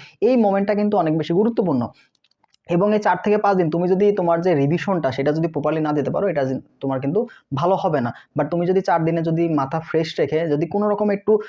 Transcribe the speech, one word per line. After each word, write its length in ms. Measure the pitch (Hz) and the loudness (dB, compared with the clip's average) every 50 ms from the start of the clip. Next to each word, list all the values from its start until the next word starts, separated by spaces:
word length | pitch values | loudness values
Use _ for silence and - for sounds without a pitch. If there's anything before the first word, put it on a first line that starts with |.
| - - - _ | -10 -20 -8 _
এই 160 | 196 233 262 247 | 2 2 4 4
মোমেন্টটা 360 | 220 202 196 196 202 202 208 | 4 4 2 0 0 0 0
কিন্তু 220 | 202 208 208 208 202 | 0 0 0 0 0
অনেক 200 | 165 160 156 160 | 2 2 0 0
বেশি 160 | 151 - 170 | 0 0 0
গুরুত্বপূর্ণ। 540 | 180 208 240 233 - - 175 147 123 117 - - _ _ _ _ _ _ _ _ _ _ _ _ _ _ - | 2 2 2 0 0 0 0 0 0 -2 -4 -8 _ _ _ _ _ _ _ _ _ _ _ _ _ _ -2
এবং 240 | 175 170 190 208 214 | 0 2 2 2 2
এই 60 | 214 | 2
চার 180 | 214 208 180 175 - | 2 0 0 0 0
থেকে 140 | 214 208 208 | 0 0 2
পাঁচ 200 | 208 202 202 185 | 2 2 2 2
দিন 120 | 180 160 | 2 0
তুমি 180 | 156 170 180 180 | 0 0 0 0
যদি 180 | 190 185 208 208 | 2 4 4 2
তোমার 300 | 202 196 180 170 170 170 | 2 2 2 0 0 0
যে 140 | 170 185 175 | 2 2 2
রিভিশনটা 560 | 143 139 139 170 170 - 202 190 175 151 135 | 2 2 2 0 -2 0 -2 -2 0 0 -2
সেটা 200 | 123 - 139 147 | -2 0 -2 0
যদি 160 | 147 160 160 165 | 0 0 -2 -2
প্রপারলি 340 | 156 151 135 151 156 160 | -2 -2 -2 -2 -2 0
না 120 | 156 151 147 | -2 0 0
দিতে 180 | 147 135 - | 0 -2 -2
পারো, 140 | 151 147 - 202 | -2 -2 -2 0
এটা 180 | 165 147 135 | 0 0 -2
যে 100 | 131 135 156 - _ _ _ | -2 -2 -6 -8 _ _ _
তোমার 200 | - 135 135 135 | -6 -4 -4 -2
কিন্তু 280 | 131 139 160 214 240 233 - - _ _ 143 | -4 -2 -2 -2 -2 -4 -8 -20 _ _ -4
ভালো 220 | 135 170 175 190 | -2 0 0 0
হবে 260 | 180 - 190 156 143 | 0 0 0 0 0
না। 120 | 120 120 - - - _ _ 147 | -2 -2 -6 -8 -16 _ _ -4
But 100 | 147 151 | -4 -2
তুমি 160 | 175 170 175 | -2 -2 -2
যদি 160 | 170 185 190 | 0 0 0
চার 240 | 190 - 180 170 160 | 0 0 0 0 2
দিনে 160 | 160 165 170 | 0 0 0
যদি 280 | 160 165 160 165 170 165 | 0 0 0 0 0 0
মাথা 300 | 160 147 135 135 - 160 | 0 -2 -2 -2 -4 -6
ফ্রেশ 400 | 160 - - 160 165 160 - - | -6 -2 -2 -2 -2 -2 -2 -2
রেখে 300 | 160 151 160 160 170 165 | -2 0 0 -2 0 0
যদি 160 | 147 147 165 160 | 0 -2 -2 -2
কোনো 220 | - 202 208 208 | -2 -2 0 0
রকম 200 | 208 208 214 208 | 0 0 0 -2
একটু 300 | 202 202 - - 220 208 214 | -2 -2 0 0 0 0 0